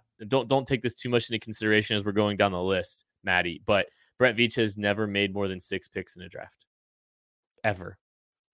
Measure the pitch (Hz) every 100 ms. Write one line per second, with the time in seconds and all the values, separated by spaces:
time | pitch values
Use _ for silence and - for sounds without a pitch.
0 | _ - 107 131 117 135 123 127 120 -
1 | 123 120 - 113 - 107 110 107 104 107
2 | 101 101 104 101 101 90 92 92 87 -
3 | - _ 98 90 87 80 - 101 - _
4 | _ - 123 110 120 - 107 101 104 101
5 | 107 101 101 98 98 92 - 95 - 98
6 | 90 90 90 - - _ _ _ _ _
7 | _ _ _ _ _ _ 110 90 90 98
8 | _ _ _ _ _